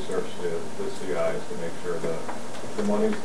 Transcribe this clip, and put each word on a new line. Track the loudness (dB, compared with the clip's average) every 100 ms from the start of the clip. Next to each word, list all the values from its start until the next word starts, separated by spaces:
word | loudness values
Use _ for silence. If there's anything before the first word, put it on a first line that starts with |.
| 0
searched | 0 0 -2 0
the, | 0 0 -2
the | -2
C | -2 0 0
I | 0
is | 0
to | -2 -2
make | -2 0
sure | 0 0
that | 0 0 0 0 -2 -2 -2 0
the | 2
monies | 4 4 2